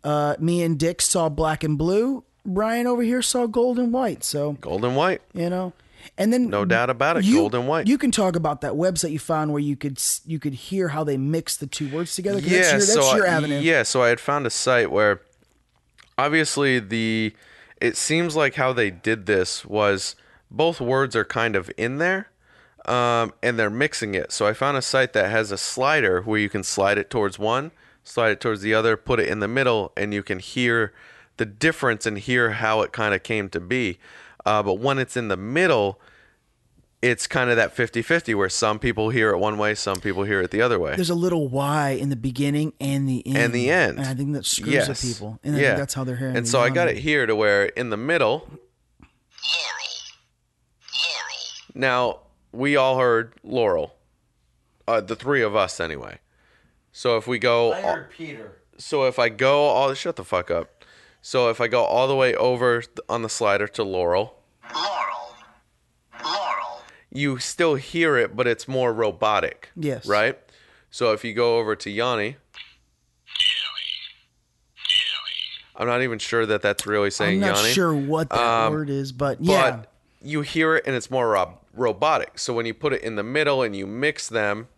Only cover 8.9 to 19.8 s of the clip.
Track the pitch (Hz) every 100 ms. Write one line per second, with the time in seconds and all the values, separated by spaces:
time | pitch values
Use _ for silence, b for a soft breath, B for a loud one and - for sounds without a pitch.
8.9 | 170 170 151 - 156 151 147 147 143 147
9.9 | 131 - - - 160 151 131 - 190 175
10.9 | 147 147 135 135 165 - - 143 - 147
11.9 | 151 175 - 190 135 147 180 180 139 -
12.9 | - 135 131 180 165 151 143 160 151 113
13.9 | 131 120 120 - 143 123 - - 123 98
14.9 | 85 107 95 _ _ _ _ _ _ _
15.9 | _ - - 139 160 151 - 139 127 98
16.9 | 113 113 110 110 - B B B - 120
17.9 | - - 160 170 156 139 139 131 123 104
18.9 | 87 107 110 95 98 92 - - 104